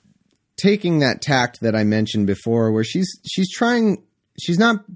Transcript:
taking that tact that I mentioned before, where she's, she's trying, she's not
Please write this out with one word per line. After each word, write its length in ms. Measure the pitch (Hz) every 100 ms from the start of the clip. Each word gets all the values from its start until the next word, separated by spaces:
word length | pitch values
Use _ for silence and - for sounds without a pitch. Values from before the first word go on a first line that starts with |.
| _ _ _ _ _ -
taking 420 | 196 208 175 160
that 220 | 135 -
tact 400 | - 135 120 -
that 140 | 113 110
I 80 |
mentioned 420 | 104 107 107 107 101
before, 460 | 98 113 117 113
where 120 | 110
she's, 240 | 113 175 185 -
she's 280 | - - 185
trying, 520 | - 233 240 214 185 _ _ _ -
she's 200 | - 175
not 240 | 233 214 -